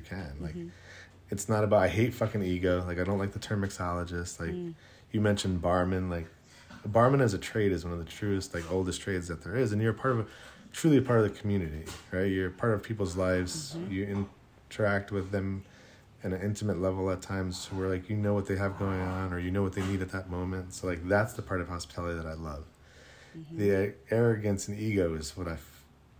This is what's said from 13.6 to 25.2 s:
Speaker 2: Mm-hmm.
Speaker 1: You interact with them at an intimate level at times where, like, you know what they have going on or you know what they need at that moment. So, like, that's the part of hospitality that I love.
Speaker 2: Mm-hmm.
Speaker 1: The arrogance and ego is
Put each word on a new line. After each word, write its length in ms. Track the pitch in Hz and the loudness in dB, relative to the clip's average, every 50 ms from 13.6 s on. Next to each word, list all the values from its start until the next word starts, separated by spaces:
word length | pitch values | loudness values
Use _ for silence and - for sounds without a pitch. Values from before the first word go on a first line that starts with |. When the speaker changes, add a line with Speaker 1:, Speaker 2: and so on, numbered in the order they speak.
| - - - - | -8 -8 -8 -8
Speaker 2:
Mm-hmm. 140 | 87 101 95 | -6 -4 -2
Speaker 1:
You 340 | 95 101 98 101 101 98 - - - - - - - - - | -2 -2 -2 0 -2 -2 -4 -6 -20 -20 -20 -20 -20 -20 -14
interact 440 | - - 110 101 101 98 101 - 101 | -2 2 2 4 4 2 0 -2 -4
with 180 | 98 92 92 | -4 -2 0
them 320 | 104 98 95 98 98 95 - - - - - - - - - - - - - | -2 -2 0 0 -2 -4 -6 -10 -20 -20 -20 -20 -20 -20 -20 -20 -20 -8 -4
at 80 | 98 92 | -4 -4
an 100 | 92 95 | -2 -2
intimate 380 | 107 107 - 107 104 92 82 | -2 -2 -2 0 0 0 2
level 280 | 95 95 92 95 95 95 | 2 0 0 0 0 0
at 120 | 92 90 - | 0 -2 -4
times 440 | - 98 95 92 92 90 - - - 98 | -4 -4 -2 -2 -2 -4 -6 -8 -8 -4
where, 160 | 95 95 95 | -2 -2 0
like, 220 | 92 90 90 - | -2 -2 -2 -4
you 60 | 107 | -2
know 180 | 107 104 104 104 | 0 2 2 2
what 120 | 101 98 | 2 0
they 100 | - 98 | 0 -2
have 220 | 92 101 98 95 - | 0 0 -2 -2 -2
going 220 | 101 95 95 92 | -2 0 0 0
on 320 | 92 90 92 92 95 92 87 | -2 -2 -2 -2 -2 -2 -2
or 60 | 87 | -2
you 120 | 90 90 95 | -2 0 0
know 100 | 101 98 | 2 0
what 120 | 92 - | 0 0
they 100 | 101 95 | -2 -2
need 160 | 95 98 92 95 | 0 0 -2 -2
at 80 | 92 | -4
that 180 | - 95 92 90 | -6 -8 -6 -4
moment. 460 | 90 90 90 92 95 92 90 90 - | -4 -4 -2 -2 -2 -4 -6 -8 -10
So, 140 | - - 92 | -6 -4 -4
like, 180 | 87 85 85 90 | -4 -2 0 4
that's 260 | 101 101 110 117 - | 4 4 4 2 -2
the 80 | - 101 | -8 -8
part 180 | - 98 90 | -4 -4 -4
of 80 | 85 82 | -4 -4
hospitality 480 | 87 85 - - - - 87 87 85 82 | -6 -8 -8 -10 -8 -8 -6 -4 -4 -4
that 80 | 80 | -6
I 80 | 80 80 | -6 -8
love. 300 | 80 82 78 73 71 76 - - - - - - - - - - - - - - 165 | -8 -8 -8 -8 -10 -12 -14 -18 -20 -20 -20 -20 -20 -20 -20 -20 -20 -20 -18 -16 -16
Speaker 2:
Mm-hmm. 200 | 160 147 165 131 | -14 -10 -4 -2
Speaker 1:
The 360 | 101 101 98 95 101 101 - - - - | 0 2 4 2 2 0 -2 -8 -4 0
arrogance 580 | 110 113 120 117 113 104 104 104 101 98 - - | 2 4 6 4 4 2 2 0 0 0 -2 -6
and 100 | 104 107 | -6 -4
ego 360 | 110 110 104 98 87 85 80 | -2 0 2 4 4 2 0
is 220 | 80 | -2